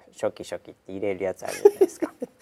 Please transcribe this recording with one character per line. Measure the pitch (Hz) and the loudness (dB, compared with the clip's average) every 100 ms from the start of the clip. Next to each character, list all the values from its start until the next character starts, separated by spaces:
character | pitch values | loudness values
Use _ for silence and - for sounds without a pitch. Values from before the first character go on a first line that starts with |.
| - | -20
シ | - 107 | -6 -6
ョ | |
キ | - | -4
シ | 107 | -10
ョ | 87 | -10
キ | - | -12
っ | |
て | - - | -20 -12
入 | 98 | -4
れ | 101 | -2
る | 92 | -2
や | 95 | -2
つ | - | -4
あ | - | -8
る | |
じ | - | 4
ゃ | |
な | 403 - | 6 6
い | |
で | 359 | 2
す | - | 0
か。 | - - - - | -8 -8 -12 -12